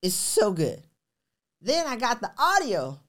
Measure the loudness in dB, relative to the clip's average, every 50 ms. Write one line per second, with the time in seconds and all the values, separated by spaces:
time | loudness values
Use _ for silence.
0 | -2 -2 -2 -2 -2 0 2 2 2 2 2 0 -2 -2 -4 -8 -14 _ _ _
1 | _ _ _ _ _ _ _ _ _ _ _ _ -4 -2 -2 -2 0 -4 -6 -2
2 | 0 0 0 0 -2 -10 -2 0 2 4 4 4 2 2 -2 -2 -2 -4 -8 -12
3 | _